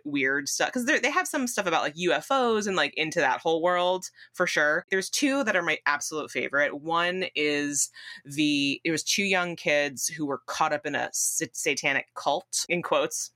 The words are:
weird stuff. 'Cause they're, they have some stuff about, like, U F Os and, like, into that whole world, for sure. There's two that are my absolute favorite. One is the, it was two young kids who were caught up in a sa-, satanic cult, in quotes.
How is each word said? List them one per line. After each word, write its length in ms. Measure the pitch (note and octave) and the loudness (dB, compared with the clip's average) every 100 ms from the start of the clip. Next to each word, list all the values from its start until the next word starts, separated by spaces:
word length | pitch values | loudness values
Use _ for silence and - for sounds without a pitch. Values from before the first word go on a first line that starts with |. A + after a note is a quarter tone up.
| D3 | -4
weird 420 | C#3+ C3+ C#3+ C#3 | 0 0 0 -2
stuff. 240 | - - | -2 -2
'Cause 140 | B3+ A#3+ | -2 0
they're, 120 | D4 | 2
they 120 | C4+ | 2
have 180 | D#4 F4+ | 0 0
some 180 | D4+ B3 | -2 -2
stuff 200 | A3 F3+ | -2 0
about, 160 | D#3+ | 2
like, 100 | C#3+ D3+ | 0 -2
U 140 | F3+ | 0
F 160 | D3+ - | 0 2
Os 360 | C4+ A#3+ A3 G#3 | 2 2 2 0
and, 80 | |
like, 200 | F3+ D3 - | 2 0 0
into 240 | D#3 E3+ | -2 2
that 200 | C#3 - | 2 2
whole 200 | F3 D#3+ | 2 2
world, 460 | F3 F3+ F3+ F#3 - - - | 2 4 2 0 -4 -16 -12
for 140 | - F3 | -2 0
sure. 400 | E3+ D3+ D#3+ - | 2 2 2 0
There's 200 | F#3+ F#3 | -2 0
two 340 | - C#4+ C4+ | 0 2 2
that 100 | A3 F#3 | 2 0
are 60 | |
my 160 | E3+ D#3 | 0 0
absolute 460 | - D3 - D#3 A#2+ | 0 0 -2 -6 -4
favorite. 500 | C3 C3 C#3+ C#3+ C#3+ | -4 -2 0 0 -2
One 460 | D#3 E3 F3 F#3 F#3 - | -2 0 0 -2 -4 -2
is 540 | D3+ D3 D3 C#3+ - - - - | 0 0 0 -2 -4 -6 -18 -16
the, 560 | C#3+ C#3+ D3+ C#3+ C#3 C3+ | -10 0 2 2 0 -2
it 80 | D#3+ | -2
was 140 | D#3+ | -2
two 200 | - - | 0 0
young 320 | G3 F#3 F3 E3 | 2 2 0 -2
kids 520 | E3 D3 C#3+ B2 - | 0 2 2 -2 -6
who 160 | D#3 | -4
were 160 | C#3+ C3 - | -6 -6 -6
caught 260 | - D#3+ | 0 0
up 140 | D3 - | 0 -2
in 80 | |
a 160 | C3+ A#2+ | -2 -2
sa-, 320 | - - - D#3+ | -2 -2 -2 -4
satanic 540 | - E3 C3+ D3+ C3+ - | -4 -2 0 2 0 -2
cult, 500 | - D#3 D#3 - - - | -4 -2 -2 -2 -4 -2
in 120 | F3 | -2
quotes. 480 | - D3+ D#3 - - | 0 0 0 -2 -8